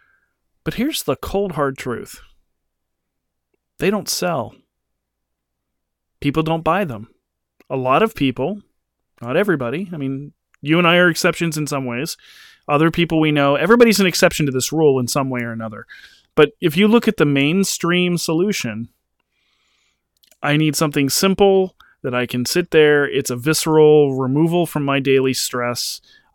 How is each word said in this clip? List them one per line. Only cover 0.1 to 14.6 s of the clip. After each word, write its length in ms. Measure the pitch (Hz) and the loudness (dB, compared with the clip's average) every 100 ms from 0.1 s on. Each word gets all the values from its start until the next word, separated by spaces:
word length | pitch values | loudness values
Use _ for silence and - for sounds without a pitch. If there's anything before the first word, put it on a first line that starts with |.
| _ _ _ _ _ | _ _ _ _ _
But 120 | 165 - | -8 -4
here's 280 | 277 285 | -4 -4
the 120 | - 131 | -4 -6
cold, 380 | - 196 202 | -4 -4 -4
hard 240 | 156 139 135 | -2 -4 -4
truth. 440 | 127 113 - - - _ _ _ _ _ _ _ _ _ _ _ _ _ _ - | -8 -10 -12 -20 -20 _ _ _ _ _ _ _ _ _ _ _ _ _ _ -6
They 100 | 185 | -4
don't 200 | 208 - | -2 -6
sell. 460 | - 180 151 107 - _ _ _ _ _ _ _ _ _ _ _ _ _ _ _ _ | -6 -4 -4 -8 -14 _ _ _ _ _ _ _ _ _ _ _ _ _ _ _ _
People 220 | 143 156 | -4 -2
don't 200 | 160 165 | -2 -2
buy 220 | 160 185 175 | -2 -2 -4
them. 240 | 107 113 _ _ _ _ _ _ | -8 -16 _ _ _ _ _ _
A 60 | 131 | -4
lot 260 | 127 147 | 0 2
of 140 | 220 - | 2 0
people, 460 | 135 123 143 208 - _ _ _ _ _ | -2 -2 -6 -8 -14 _ _ _ _ _
not 140 | 120 151 | -4 -2
everybody, 520 | 208 151 120 151 190 | 0 -2 -4 -6 -8
I 60 | 160 | -8
mean, 340 | 135 135 143 _ _ _ | -8 -8 -12 _ _ _
you 180 | 143 165 | 0 2
and 80 | 170 | 4
I 80 | 175 | 4
are 120 | 180 | 4
exceptions 480 | 156 175 - 170 156 | 2 -2 0 -4 -4
in 100 | 147 | -6
some 180 | 143 127 | -6 -6
ways. 300 | 120 160 - - - - _ - | -8 -8 -12 -20 -20 -20 _ -2
Other 220 | 147 160 | 2 2
people 300 | 175 165 160 | 2 0 2
we 120 | 156 | 2
know, 240 | 147 139 143 | 2 2 2
everybody's 440 | 175 240 233 196 | 4 6 6 6
an 80 | 185 | 2
exception 400 | - 175 - 147 | 2 0 2 -2
to 40 | |
this 200 | 127 | -2